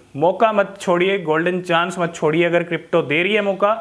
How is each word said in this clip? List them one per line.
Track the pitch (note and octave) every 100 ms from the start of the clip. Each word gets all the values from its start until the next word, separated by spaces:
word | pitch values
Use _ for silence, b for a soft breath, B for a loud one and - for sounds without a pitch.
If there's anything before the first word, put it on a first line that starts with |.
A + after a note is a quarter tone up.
| - C#3
मौका | E3 F#3 A3
मत | G#3 G3 -
छोड़िए, | - F3 F#3+ G3
गोल्डन | D#3 D#3 F3 F3+
चांस | F3+ E3 E3+ -
मत | E3+ -
छोड़िए। | D#3 E3 E3+
अगर | E3+
क्रिप्टो | E3+ D#3+ - E3+
दे | C#3+ D3
रही | F#3+
है | G#3+
मौका | G3+ F#3+ G3+ A3+